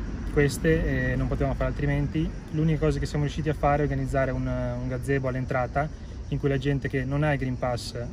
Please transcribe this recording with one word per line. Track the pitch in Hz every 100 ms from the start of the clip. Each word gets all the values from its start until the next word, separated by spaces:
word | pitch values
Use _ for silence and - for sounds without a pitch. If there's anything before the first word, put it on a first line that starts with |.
| - - -
queste | 151 143 - 165 160 - 131 127
e | 131
non | 131
potevamo | 139 139 120
fare | 131
altrimenti. | - 143 143 143 156 170 - -
L'unica | 156 160 147 156
cosa | 143
che | 135
siamo | 151
riusciti | 147 - 156
a | 139
fare | 147 147
è | 143
organizzare | 135 131 135 131
un, | 131 131
un | 127 123 123 127
gazebo | 127 123 139 135
all'entrata | 131 123 135 123 139 156 - - - -
in | 143
cui | 143
la | 135
gente | 139 139 135
che | 135
non | 131 143
ha | 151
il | 139
Green | 127 123
Pass, | 127 120 - 123 120